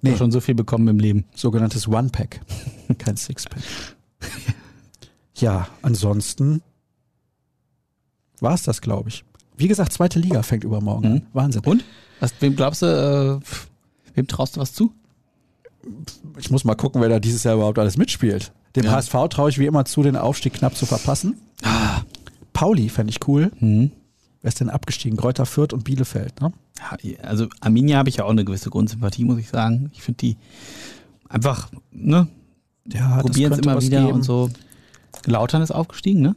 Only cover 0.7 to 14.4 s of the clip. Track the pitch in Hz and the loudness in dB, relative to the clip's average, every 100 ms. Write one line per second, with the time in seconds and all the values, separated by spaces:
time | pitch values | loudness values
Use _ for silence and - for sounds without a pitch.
0.7 | 117 113 107 107 101 - - 120 113 110 | 2 4 4 4 2 -2 -4 -2 0 0
1.7 | 110 110 110 127 - - - - - - | -2 -2 0 0 -4 -6 -10 -14 -12 -12
2.7 | - - 131 117 104 - 139 - - - | -16 -4 -2 -2 -6 -8 -12 -12 -14 -14
3.7 | - - - _ _ - - - - - | -14 -16 -20 _ _ -14 -10 -8 -8 -10
4.7 | _ _ _ - _ _ - 117 95 87 | _ _ _ -20 _ _ -2 0 0 -4
5.7 | - - 110 101 104 - - 139 156 _ | -4 -2 0 0 0 -4 -2 0 0 _
6.7 | _ _ _ _ _ _ _ _ _ _ | _ _ _ _ _ _ _ _ _ _
7.7 | _ _ _ _ _ _ _ 120 170 - | _ _ _ _ _ _ _ -2 0 -2
8.7 | 110 - 98 113 - _ _ _ - 165 | -4 -4 -4 -6 -12 _ _ _ -2 0
9.7 | 208 180 - 175 170 175 139 110 113 110 | 2 0 2 2 2 2 0 0 -2 0
10.7 | 107 104 110 110 131 - 131 139 117 117 | -2 0 0 2 2 0 -2 0 0 2
11.7 | 226 - - - - 131 - 143 139 139 | 2 0 -20 -20 -4 -4 0 0 2 0
12.7 | 156 175 156 143 139 135 139 - - - | 0 0 2 2 2 0 -2 -8 -14 -16
13.7 | _ _ _ _ - 135 - | _ _ _ _ -4 -4 -2